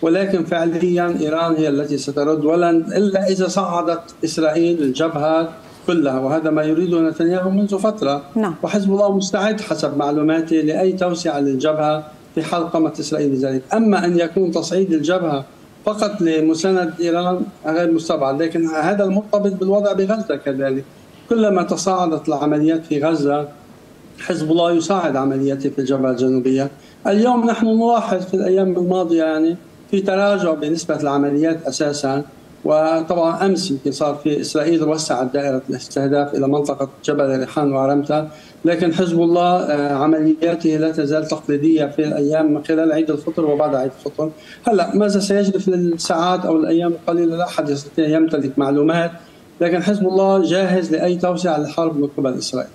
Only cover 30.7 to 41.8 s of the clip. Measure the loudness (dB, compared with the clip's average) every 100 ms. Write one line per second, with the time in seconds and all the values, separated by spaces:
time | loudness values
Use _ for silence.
30.7 | -4 -4 -4 -2 0 0 2 0 0 -4
31.7 | -4 -4 -2 -2 -4 -6 -14 -20 -10 0
32.7 | 2 2 0 0 0 0 2 0 0 -2
33.7 | -4 -4 -2 -2 -2 -2 -2 -2 -2 2
34.7 | 2 2 -2 -2 -2 -2 -2 -2 -4 -4
35.7 | -10 -6 -2 0 0 0 0 0 0 -2
36.7 | -4 -6 -8 -4 0 0 0 -2 -2 0
37.7 | 2 2 0 0 -2 -2 -10 -20 -4 0
38.7 | 2 0 0 0 2 4 4 4 2 0
39.7 | -2 0 0 2 2 2 2 0 0 0
40.7 | 2 0 0 0 0 -2 -6 -2 0 4
41.7 | 2